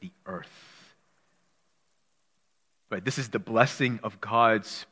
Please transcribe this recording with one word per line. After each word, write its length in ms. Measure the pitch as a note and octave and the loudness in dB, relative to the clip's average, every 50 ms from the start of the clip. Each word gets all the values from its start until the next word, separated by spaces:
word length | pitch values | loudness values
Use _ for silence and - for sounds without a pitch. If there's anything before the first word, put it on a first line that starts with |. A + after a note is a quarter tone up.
the 100 | - F2+ - _ _ | -18 -18 -18 _ _
earth." 680 | F#2+ F#2 E2 D2+ - - - - - - - - - _ _ _ _ _ _ _ _ _ _ _ _ _ _ _ _ _ _ _ _ _ _ _ _ _ _ _ _ _ _ _ _ _ _ _ _ _ _ _ _ | -12 -12 -12 -12 -16 -20 -20 -20 -20 -20 -20 -20 -20 _ _ _ _ _ _ _ _ _ _ _ _ _ _ _ _ _ _ _ _ _ _ _ _ _ _ _ _ _ _ _ _ _ _ _ _ _ _ _ _
Right, 140 | G#2+ F#2 F#2 | -8 -4 -4
this 140 | C3 - C#3+ | -4 -4 -4
is 120 | C3 A2+ | -6 -4
the 80 | - A2+ | -4 -4
blessing 600 | F#2 - A2+ A2 B2+ C#3 - - C#3 B2 A#2+ G#2+ | -4 0 4 4 4 4 4 0 0 0 0 -2
of 180 | - A2 - - | -6 -8 -8 -8
God's 640 | - - A2+ A#2 A#2 A2+ A2 G#2+ - - - - - - | -6 -2 2 4 6 6 6 4 0 -4 -12 -14 -14 -12